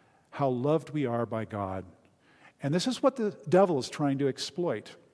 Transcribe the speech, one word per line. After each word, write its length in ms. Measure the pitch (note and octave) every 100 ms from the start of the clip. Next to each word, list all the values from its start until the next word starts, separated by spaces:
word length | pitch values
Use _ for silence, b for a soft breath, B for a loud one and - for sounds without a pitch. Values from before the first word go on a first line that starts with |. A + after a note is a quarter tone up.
| b b b
how 180 | - C#3
loved 400 | B2+ C#3 D#3+ -
we 140 | D3
are 220 | B2+ A#2 A2
by 180 | A2+
God. 400 | A2 G#2 F#2+ F#2+ F2+ - _ _ b b b _
And 100 | C#3+
this 140 | F3 B3+
is 160 | B3
what 140 | C#4 C4+
the 200 | G#3+ - -
devil 320 | F3 G3 D3
is 120 | A#2
trying 260 | - D3 C3+
to 80 | C#3
exploit. 680 | B2+ - - F3 G#2+ - - _